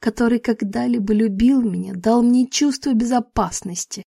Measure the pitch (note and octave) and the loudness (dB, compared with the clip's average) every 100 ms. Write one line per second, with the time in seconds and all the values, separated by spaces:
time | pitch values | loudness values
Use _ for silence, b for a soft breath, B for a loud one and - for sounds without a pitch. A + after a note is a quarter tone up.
0 | A#3 - A#3 A#3+ - A3 G3+ A#3 B3 A#3+ | -6 0 0 2 0 -2 -4 -4 -2 -2
1 | G3 G#3+ A3 G3 A#3+ C#4 A3+ F3+ F#3+ F#3 | 0 0 0 2 4 4 0 -4 -6 -4
2 | A3 A#3+ A#3+ B3 B3+ - D4 C4+ C#4+ A3+ | 2 4 4 4 2 0 0 0 -2 0
3 | A#3+ B3 A#3 - - - F#3+ F3+ - G3+ | 2 -2 -2 -4 -4 -6 -10 -10 -10 -14